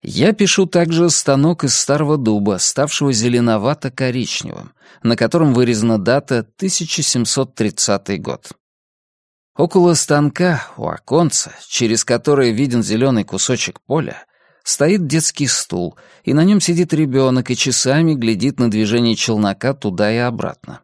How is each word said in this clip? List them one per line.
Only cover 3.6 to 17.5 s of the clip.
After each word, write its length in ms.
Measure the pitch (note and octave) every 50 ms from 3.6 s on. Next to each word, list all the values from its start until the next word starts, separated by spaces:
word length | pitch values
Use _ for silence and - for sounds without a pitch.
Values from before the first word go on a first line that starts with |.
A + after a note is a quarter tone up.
| G2 B2 D3+ - - C3+ B2+ - C3+ B2+ A#2+ B2+ A#2 - - - - - - - - - _ _ _ - - _ _
на 140 | A#2 A#2
котором 380 | - A#2 A2 - E3+ D#3+ D3 B2+
вырезана 440 | A#2+ B2+ A#2+ A#2+ G#2+ G#2+ A#2 - G#2+
дата 460 | F#2+ G2 B2 C#3+ C#3 - C3+ A#2+ A2+
тысяча 580 | _ _ _ F#3+ F#3+ F3 - F3+ D#3+ - - D3
семьсот 540 | - - B2 A#2 - - - C3+ B2+ _
тридцатый 640 | - A2 G#2 - - - - G2+ G2 _ - G2+ E2+
год. 300 | - B1 B1+ - _ - - _ _ _ _ _ _ _ _ _ _ _ _ _ _ _ _ _ _ _ _
Около 380 | - D3 E3+ - F#3+ F3 F3 E3
станка, 760 | D3+ - - D3+ D3 D3 D3 - - F3 F3+ E3 B2+ - - -
у 120 | - - -
оконца, 640 | D#2+ - _ - B2 D#3+ F3 F3 - - - - - - - -
через 360 | - - A#2+ A2+ A2 A2+ -
которое 460 | - B2+ A#2 - - D3 C#3 C3 A#2+
виден 320 | A2 G#2+ C#3 C#3 A#2+ A#2+ A2
зелёный 420 | - G#2 A2 B2+ C3+ B2+ A2 G2
кусочек 560 | - - F#2+ - - - - - - - -
поля, 440 | _ - C3 D#3+ D3 - - - - _ _ _ _ _ _ _ _
стоит 460 | - - - C#3 D#3 G3 G#3+ F3 C#3
детский 400 | C3+ E3 D#3 - - - C#3+ B2
стул, 500 | - - - - - F2 F2 E2+ - - - - - _ _
и 100 | - C3
на 120 | D3+ D#3+
нём 160 | F#3+ G#3 G3+
сидит 320 | - - E3+ E3 F3+ D#3+ -
ребёнок 580 | D3+ D#3 C#3 B2+ C3+ C3+ C3 B2+ B2+ A#2 -